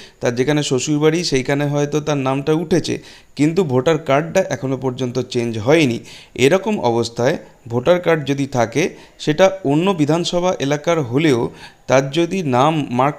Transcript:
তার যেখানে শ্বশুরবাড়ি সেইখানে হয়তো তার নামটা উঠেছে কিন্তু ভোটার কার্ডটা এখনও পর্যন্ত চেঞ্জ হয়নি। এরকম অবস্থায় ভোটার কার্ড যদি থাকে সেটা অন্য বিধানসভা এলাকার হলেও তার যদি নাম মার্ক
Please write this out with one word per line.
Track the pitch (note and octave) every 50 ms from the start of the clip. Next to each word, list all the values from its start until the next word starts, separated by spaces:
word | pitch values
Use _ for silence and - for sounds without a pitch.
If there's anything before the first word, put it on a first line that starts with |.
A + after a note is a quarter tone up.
| - - - _
তার | B2+ B2+ A#2+
যেখানে | A#2+ B2+ D3 D3+ D3
শ্বশুরবাড়ি | C#3+ - C#3 B2+ - D3+ D3+ D3 D3+ D#3 D#3+ F3 E3
সেইখানে | - C#3+ C3 B2 - C#3+ C#3+ D3
হয়তো | C#3+ C#3+ D3 D3 C#3+ C#3+ D3+
তার | D3 D3+ D3
নামটা | C#3 C3 C3 C3+ C#3 C#3 D#3
উঠেছে | D#3 D#3+ F3+ - F#3+ D#3 - C3 A#2 - - - - - - _ _
কিন্তু | - D3 D#3+ E3 G3 F#3
ভোটার | C#3 B2 C3 B2+ E3 E3 D3
কার্ডটা | D#3 - C3+ C#3+ E3+ E3 - F#3+ F#3 -
এখনও | C#3+ - - C3 C3+
পর্যন্ত | B2+ C3 C3 B2+ B2+ C3 B2 A#2+ C3
চেঞ্জ | B2 B2+ - B2 A#2 A#2 A2 A2+
হয়নি। | G2+ C3 D#3 E3 D3+ A#2+ A#2 - - - - - - - -
এরকম | - B2 C#3 F3 F#3+ F#3+ A3+ G#3 F#3
অবস্থায় | - A#2+ A2+ A#2 A2+ A2+ - - A#2+ C#3 F3+ - - - - _ _ A2
ভোটার | A#2 B2 B2 E3+ F3+ F3
কার্ড | F3 E3+ E3 D#3 C3+
যদি | C#3 C#3 C#3 C#3
থাকে | C3 - B2 A2+ A2 A#2 C#3 F#3 G#3 - - - - _ -
সেটা | - D3+ D3 E3 F#3+ F#3+ F#3+ - -
অন্য | C#3 C#3+ D#3 F3+ G3
বিধানসভা | F#3+ D#3 D3 C3+ D#3 F3 E3+ - F3+ F3 F3 F#3 - -
এলাকার | C3+ C#3 D3 D3 - E3+ E3+ D#3+
হলেও | C#3 A2+ A#2+ D3 E3 D#3 B2 A2+ C#3 E3 - - - - - _ _
তার | - B2+ C3+ C#3+ C#3+
যদি | C#3+ E3+ E3+ E3 F#3 G3
নাম | E3+ C#3 B2 B2 C#3 D#3 E3 D3+ C3+ -
মার্ক | B2 B2 C3 D3 D3